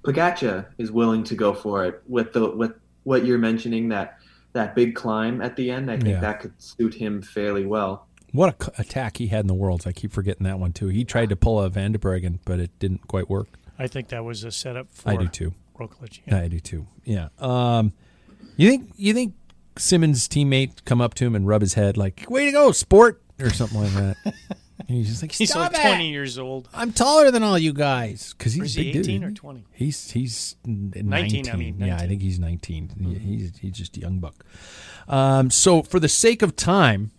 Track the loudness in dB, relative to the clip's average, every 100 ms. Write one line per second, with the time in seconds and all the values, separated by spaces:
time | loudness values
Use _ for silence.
0 | -2 0 0 0 -4 -4 -10 -10 -2 2
1 | 2 2 -2 0 0 0 -4 -2 -2 -6
2 | -4 -2 0 0 0 0 -4 -6 _ _
3 | 0 0 2 2 2 0 -2 -2 -2 -4
4 | -6 -12 _ _ _ -4 -2 2 2 0
5 | -4 -2 -2 -4 -6 -4 -4 -4 -4 -2
6 | 0 0 -2 -6 -12 -18 -20 -4 -4 -2
7 | -6 -6 -8 -6 -2 -2 -2 -2 -2 -6
8 | _ _ _ 2 2 2 -10 -8 -6 -4
9 | -6 -6 -2 -2 0 0 0 -2 -4 -8
10 | -6 -4 -4 -2 -4 -2 -4 -2 -4 -2
11 | -2 0 0 2 2 2 0 -2 -2 -2
12 | -2 -2 -4 -6 -4 -4 -4 _ -4 -4
13 | -4 -6 -4 -4 -6 -14 -20 -10 -8 -8
14 | -10 -10 -10 -10 -10 -10 -10 -12 -14 -10
15 | -4 -2 -2 -4 -8 -8 _ -14 -14 _
16 | -20 -20 -2 -2 -2 -6 -8 -12 -12 -16
17 | -6 -4 -6 _ -2 0 2 2 2 -2
18 | _ _ _ -20 -12 6 6 6 -2 -2
19 | 0 0 -2 -8 -20 -20 _ -6 2 4
20 | 4 2 0 0 2 2 0 -6 0 2
21 | 2 0 0 0 2 2 2 2 0 0
22 | -4 -6 -4 0 2 6 6 4 6 8
23 | 8 6 _ -4 -2 0 -2 0 0 0
24 | -2 -2 -8 -10 -14 -16 _ -16 -4 -2
25 | -2 -4 -8 -2 -2 0 -2 2 2 2
26 | -2 -4 -6 -8 -8 -10 -12 -8 -4 2
27 | 6 8 8 6 4 2 2 0 0 0
28 | -4 -8 -16 -4 -2 -2 -4 -4 -2 -2
29 | -2 -2 -4 -10 -14 -18 -20 -6 -4 -4
30 | -6 -6 -4 -6 -10 -10 -8 -6 -6 -4
31 | -2 0 0 -2 -4 -6 -6 -4 -2 -2
32 | -2 -2 -2 -2 -4 -4 -8 -10 -10 -8
33 | -6 -6 -6 -6 -8 -10 -12 -10 -12 -10
34 | -6 -6 -6 -14 -20 -20 -20 -20 -20 -20
35 | -2 2 4 4 4 4 6 4 4 0
36 | 2 4 4 4 0 0 2 6 6 4
37 | -2